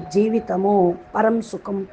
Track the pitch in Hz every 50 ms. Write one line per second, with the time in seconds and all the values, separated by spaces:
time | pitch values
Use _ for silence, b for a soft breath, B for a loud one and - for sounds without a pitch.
0 | 160 - - 202 214 220 226 220 214 - 180 185 190 202 208 196 180 175 170 -
1 | - - - 208 220 220 233 226 214 - 202 - - 208 196 196 190 -